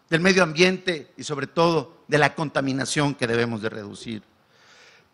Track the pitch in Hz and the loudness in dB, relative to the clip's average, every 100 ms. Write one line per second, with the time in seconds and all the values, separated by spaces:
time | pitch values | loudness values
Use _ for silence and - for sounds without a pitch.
0 | _ 165 180 190 170 151 185 185 185 160 | _ 0 4 4 2 4 2 2 -4 -8
1 | 123 - 127 143 135 - 170 165 123 - | -10 -14 -10 -6 -4 2 2 2 -2 -10
2 | - 147 143 - 151 151 135 135 127 156 | -2 2 2 0 -4 -2 -2 -2 -2 0
3 | 143 139 120 117 120 113 110 110 101 98 | 0 0 0 0 0 -2 -6 -8 -12 -14
4 | 117 110 - _ _ _ _ - - - | -12 -12 -14 _ _ _ _ -20 -20 -20
5 | _ | _